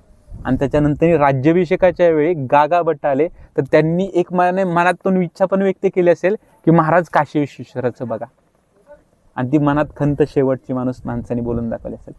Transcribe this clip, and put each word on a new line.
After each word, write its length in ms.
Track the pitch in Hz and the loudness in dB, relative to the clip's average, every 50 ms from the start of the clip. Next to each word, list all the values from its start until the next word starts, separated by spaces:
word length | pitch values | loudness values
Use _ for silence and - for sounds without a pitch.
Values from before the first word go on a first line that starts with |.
| _ _ _ _ _ - - - - | _ _ _ _ _ -20 -16 -10 -6
आणि 100 | 123 131 - | -4 -4 -2
त्याच्यानंतर 580 | 143 127 - 147 147 147 147 - 156 170 170 | -2 0 0 0 0 0 0 0 2 2 2
राज्याभिषेकाच्या 920 | 147 147 139 139 131 127 156 165 185 180 151 185 170 185 180 165 - 175 170 | 2 2 2 2 2 2 2 2 2 0 0 0 2 2 2 2 2 2 2
वेळी 240 | 165 151 147 170 180 | 2 2 2 0 0
गागा 480 | 151 131 120 143 143 151 147 170 175 | -2 -2 2 2 2 4 4 2 0
भट्ट 240 | 165 165 160 143 - | 0 0 -2 -2 -2
आले, 220 | 147 135 131 156 | -2 0 0 0
तर 340 | 175 - - - - - - 139 135 | -2 -4 -12 -20 -10 -6 -4 -2 2
त्यांनी 380 | - 156 156 160 165 175 196 196 - | 2 2 2 2 0 -2 -2 -2 -2
एक 200 | 175 175 - 175 | -2 -2 -2 0
माने 300 | 180 180 180 180 190 196 | 0 0 0 0 0 -2
मनातून 600 | 180 165 170 175 180 180 - - 196 185 185 180 | 0 0 0 2 0 0 0 -2 -2 0 0 -2
इच्छा 220 | 165 - - 196 | -2 -4 -2 -2
पण 160 | 185 196 190 | 0 0 0
व्यक्त 240 | 196 190 185 _ - 190 - | 0 0 -2 _ -2 -2 0
केली 140 | 190 175 175 | 2 2 2
असेल 260 | 165 - - 180 214 - _ _ _ _ - | 2 2 0 -2 -2 -4 _ _ _ _ 0
की 60 | 165 | 2
महाराज 380 | 165 170 156 156 160 180 165 - | 4 4 4 4 2 2 2 0
काशी 300 | - 165 147 - - 151 | 0 -2 -2 0 -2 -4
विश्वेश्वराचं 680 | 147 131 - - 123 - - 131 120 120 113 - 131 | -4 -4 -6 -14 -18 -14 -8 -6 -6 -6 -6 -6 -8
बघा. 180 | 113 113 107 117 127 _ _ _ _ _ _ _ _ _ _ _ - - - _ _ _ _ _ _ - | -8 -8 -10 -10 -14 _ _ _ _ _ _ _ _ _ _ _ -20 -20 -20 _ _ _ _ _ _ -10
आणि 160 | 127 127 123 | -8 -4 0
ती 60 | 143 | 0
मनात 280 | 151 147 143 143 147 151 139 - | 2 2 2 0 0 -2 -4 -4
खंत 260 | - 143 147 147 - 151 | -4 -2 0 0 0 -2
शेवटची 460 | 135 - 151 135 131 131 127 _ - 131 | 0 0 0 0 0 0 -4 _ -6 -6
माणूस 280 | 127 123 127 123 - - | -4 -4 -6 -6 -8 -8
माणसाने 360 | 127 120 120 110 - 120 120 | -8 -8 -8 -6 -6 -6 -6
बोलून 280 | 120 117 117 117 117 113 | -4 -4 -4 -4 -6 -6
दाखवली 260 | 117 - - - 113 | -8 -8 -10 -12 -14
असेल 180 | - - - - | -14 -16 -20 -20